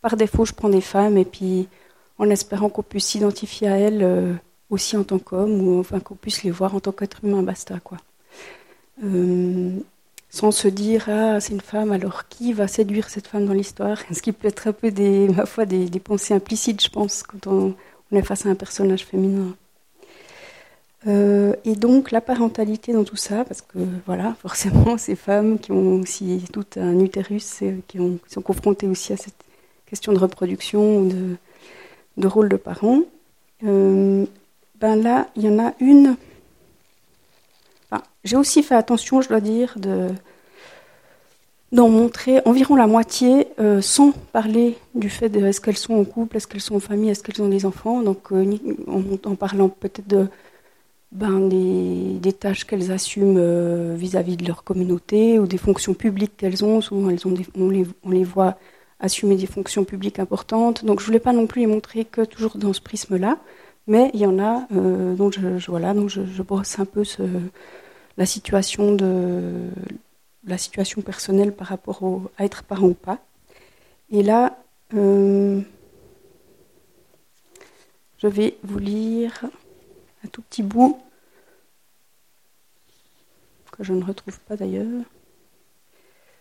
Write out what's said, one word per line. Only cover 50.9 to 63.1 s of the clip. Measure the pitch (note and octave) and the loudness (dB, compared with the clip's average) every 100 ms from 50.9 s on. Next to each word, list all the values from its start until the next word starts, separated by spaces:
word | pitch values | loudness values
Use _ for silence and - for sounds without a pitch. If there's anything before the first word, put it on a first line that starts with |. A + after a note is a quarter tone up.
| _ _ | _ _
ben, | F#3 G#3 F#3+ F#3+ | -8 -2 0 2
des, | F#3 F#3 F#3 F3+ F3+ F#3+ F#3+ | 2 0 0 -2 -4 -6 -4
des | F3+ | -4
tâches | G3 G3+ G3 - | -2 -4 -6 -6
qu'elles | G3+ F3+ | -6 -4
assument, | F#3 - - G3 F#3+ | -4 -6 0 4 4
euh, | E3+ F3 E3+ E3+ E3+ E3+ | 4 2 0 -2 -4 -6
vis-à-vis | F3+ F#3 F3 F3 | -4 -2 -2 -4
de | F3 | -4
leur | E3+ | -6
communauté | - F#3 F3+ F3 - G#3 A3+ A3+ | -4 -2 0 -2 0 2 6 4
ou | F#3+ | 2
des | F#3 | 0
fonctions | - G3 - | 0 0 -2
publiques | F#3 A3+ G3 G#3 - | -2 -2 -2 -4 -4
qu'elles | F#3+ F#3+ | -4 0
ont. | G3+ A3 | 2 2
Souvent, | - G3+ G3 | 0 -2 0
elles | F3 F#3 | 0 -2
ont | |
des, | F3+ F3+ F#3+ | -4 -4 -2
on | F#3 | 0
les, | F#3+ F3 - | 2 0 -4
on | F#3 | -2
les | F#3 | 0
voit | F3+ G3 F#3+ F#3+ - _ _ _ | 2 2 0 0 -12 _ _ _
assumer | F#3+ - G#3 F#3+ | -6 -2 2 2
des | F#3+ | 0
fonctions | - F#3+ - F#3+ | -8 -6 -2 -2
publiques | G3 G3 G3 | -4 -6 -6
importantes. | F#3+ G3 - A3 A#3 A3+ A3 | -4 -6 -4 0 0 0 0
Donc, | G3+ | 0
je | G3+ | 2
voulais | A3+ | 2
pas | A#3+ | 4
non | A#3+ A3+ | 2 2
plus | B3 | 0
les | A3+ | 0
montrer | G#3+ - A3 A3+ | 0 -2 -8 -6
que | - | -4
toujours | A3 - A3 G#3 | -4 -4 -6 -2
dans | G3+ | -2
ce | F#3+ | -4
prisme-là, | - G#3 - | -6 -12 -4